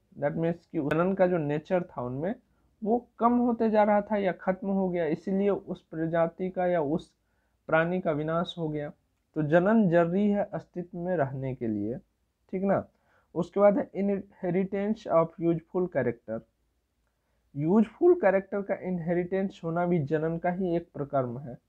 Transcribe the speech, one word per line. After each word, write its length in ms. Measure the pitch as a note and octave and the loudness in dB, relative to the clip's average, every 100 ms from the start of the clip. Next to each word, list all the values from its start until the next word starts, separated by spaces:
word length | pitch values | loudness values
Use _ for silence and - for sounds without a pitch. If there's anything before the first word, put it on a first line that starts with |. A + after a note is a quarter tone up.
| _ - | _ -6
that 180 | C#3+ E3 | -4 -2
means 300 | E3 E3+ _ | -2 -4 _
कि 120 | E3 | -4
जनन 320 | C#3+ D#3 F3+ | -2 0 0
का 120 | F#3+ F3+ | 2 2
जो 120 | F3+ | 2
नेचर 440 | D3 D3+ - F3+ | 0 -4 -2 -2
था 180 | F3+ C3+ | -2 -8
उनमें, 320 | B2 C3 F3 - _ _ _ - | -8 -4 -6 -8 _ _ _ -8
वो 160 | G#3 A#3+ - - | -2 -2 -4 0
कम 180 | A#3 A#3+ | 2 2
होते 300 | B3 A#3 A3+ | 0 0 2
जा 120 | G#3+ | 2
रहा 180 | G#3 G#3 | 4 2
था 140 | G#3 G#3 | 2 -2
या 160 | F#3+ | -2
खत्म 340 | E3+ - F#3 G3 | -2 -4 -4 -2
हो 180 | G3 F#3 | -2 0
गया, 160 | F3 D#3 | -2 -2
इसीलिए 420 | E3 G3+ F#3+ G3+ | -2 -2 0 0
उस 320 | F#3 - F#3 | -2 -4 -12
प्रजाति 680 | _ D#3+ E3 E3 E3 - F#3 | _ -6 -2 0 0 -2 -6
का 160 | F#3 F3+ | -2 0
या 140 | F3 | 2
उस 280 | C#3+ E3+ - _ _ _ _ _ - | 0 -2 -4 _ _ _ _ _ 0
प्राणी 320 | D#3+ E3+ F#3 | 2 2 0
का 120 | F3+ | -2
विनाश 420 | D3 D#3 E3 F#3 F3 | -2 -2 -2 -4 -4
हो 100 | D#3 | -6
गया। 220 | D3+ D3 - _ _ _ D#3 | -6 -8 -14 _ _ _ -4
तो 60 | |
जनन 440 | D3 E3+ F#3+ A3+ F#3 | 4 4 6 4 6
जरूरी 360 | E3+ E3+ F#3+ G#3 | 4 4 2 2
है 160 | G3+ | 0
अस्तित्व 540 | - D#3+ - F3+ F3 F3 | -2 -6 -10 -12 -10 -8
में 180 | F3 E3+ | -4 -2
रहने 380 | C3 C3 C3 | -2 -4 -6
के 120 | B2+ A#2 | -4 -4
लिए, 280 | G#2 G#2 C#3+ | -4 -4 -8
ठीक 680 | _ _ _ _ - F#3 | _ _ _ _ -10 -4
ना। 200 | G3 C#3 - _ _ _ _ | 0 0 -2 _ _ _ _
उसके 260 | D3+ E3+ G3 | -6 -4 4
बाद 180 | G3+ G3+ | 4 4
है 120 | - | -2
inheritance 1120 | F#3 G3+ G3 - - F3+ F3+ F#3+ G3 G#3 A3 - | -4 -2 -2 -6 -8 -2 -2 -2 -2 -4 -6 2
of 260 | E3 E3 - | 2 2 -2
useful 440 | E3+ E3 _ F#3 F3+ | -2 -2 _ -4 -2
character। 500 | C#3 A#2+ A#2 - A2+ - _ _ _ _ _ _ _ _ _ _ | 0 -2 -4 -8 -10 -10 _ _ _ _ _ _ _ _ _ _
यूजफुल 600 | C#3+ D#3 A3 G#3+ - F4 F4 | -4 2 4 2 4 4 6
कैरेक्टर 460 | G3 F#3+ F#3+ G3+ | 4 2 0 -8
का 120 | G3 - | -4 -6
इनहेरिटेंस 760 | F#3 F3+ E3 F3 F3 F#3+ G3 - | -4 -4 0 -2 0 -2 -4 -6
होना 200 | E3 E3+ F3 | -4 -2 2
भी 120 | F3+ | 0
जनन 320 | C#3 D#3 E3 E3 | 0 -2 -2 -2
का 120 | F3 | -2
ही 240 | F3+ F3+ E3+ | -2 -2 -2
एक 120 | E3+ | -4
प्रकर्म 440 | C#3+ C#3 C#3 B2 A#2+ | -10 -2 -2 -2 -6
है, 160 | C#3+ B2+ | -12 -16